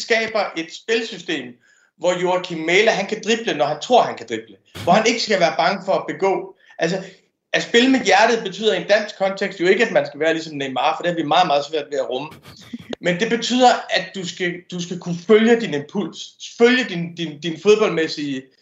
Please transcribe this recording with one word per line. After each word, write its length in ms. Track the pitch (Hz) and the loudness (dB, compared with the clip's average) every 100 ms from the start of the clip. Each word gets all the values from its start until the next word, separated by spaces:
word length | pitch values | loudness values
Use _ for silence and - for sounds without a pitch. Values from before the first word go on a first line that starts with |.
| - | -2
skaber 380 | 226 220 220 180 165 | 0 0 -2 -2 -6
et 100 | 165 | -10
spilsystem, 720 | - - 233 233 185 175 151 123 120 _ _ _ _ | -10 -2 -2 -2 -8 -8 -6 -8 -16 _ _ _ _
hvor 160 | 170 180 | -2 0
Joachim 360 | 175 180 175 170 160 | 0 -2 -4 -6 0
Mæhle, 240 | 185 220 | 2 4
han 140 | 175 196 | 2 -2
kan 160 | 202 190 | -4 -2
drible, 280 | 233 190 147 | -2 -2 -2
når 80 | 147 | -2
han 140 | 151 | -2
tror, 200 | - 240 | 2 4
han 140 | 139 113 | 4 -2
kan 80 | 117 | -8
drible. 260 | 110 110 101 _ - | -8 -8 -20 _ -4
Hvor 80 | - | 2
han 160 | 202 220 | 4 4
ikke 120 | 226 | 0
skal 180 | - 190 | 0 2
være 140 | 170 - | 2 2
bange 280 | 170 196 196 | 0 0 -2
for 80 | |
at 100 | 160 - | -2 -2
begå. 480 | - 196 175 - - _ - | -2 0 -2 -6 -16 _ -4
Altså, 240 | 165 185 - - _ _ _ | -2 -2 -8 -18 _ _ _
at 100 | 165 | -4
spille 260 | - 233 262 | 2 4 4
med 80 | 262 | 4
hjertet 440 | 185 185 226 233 | 4 4 4 2
betyder 300 | 180 175 220 | -4 -4 -2
i 80 | 185 | 0
en 60 | 170 | 2
dansk 300 | 208 208 - | 0 0 -4
kontekst 420 | 196 196 196 - | -4 -2 -6 0
jo 60 | 175 | 2
ikke, 200 | 202 185 | 2 2
at 60 | |
man 140 | 147 143 | 2 0
skal 140 | 139 | -2
være 140 | 160 | -2
ligesom 240 | 165 160 147 | -2 -4 -6
Neymar, 380 | 139 127 143 160 | -6 -2 0 0
for 60 | |
det 80 | 170 | -2
har 40 | 165 | -2
vi 80 | 147 | 2
meget, 200 | 165 165 | 2 4
meget 180 | 143 143 | 0 0
svært 200 | 156 143 | -6 -4
ved 60 | 143 | -6
at 100 | 120 | -4
rumme. 200 | 127 151 - - - - 233 - - | -6 -8 -14 -20 -20 -16 -16 -12 -6
Men 180 | 180 175 | -2 -2
det 100 | 226 | -2
betyder, 400 | 233 - 247 247 - - | -2 -2 4 6 4 0
at 220 | 190 175 190 | -4 -4 -10
du 120 | 175 | -10
skal, 260 | - 180 175 - | -6 -6 -6 -10
du 100 | 180 | -10
skal 180 | 175 180 | -10 -10
kunne 180 | 180 170 - | -8 -4 4
følge 340 | 220 226 233 | 6 6 4
din 120 | 196 | 2
impuls, 440 | 143 139 - - - - - - - | -4 -6 -6 -6 -8 -18 -18 -12 2
følge 260 | 240 254 208 | 4 4 0
din, 260 | 180 170 170 | -4 -8 -8
din, 240 | 160 143 | -10 -8
din 180 | 175 156 | -8 -2
fodboldmæssige, 800 | 202 214 208 170 160 156 147 131 131 _ | 2 4 4 0 -2 -4 -6 -8 -10 _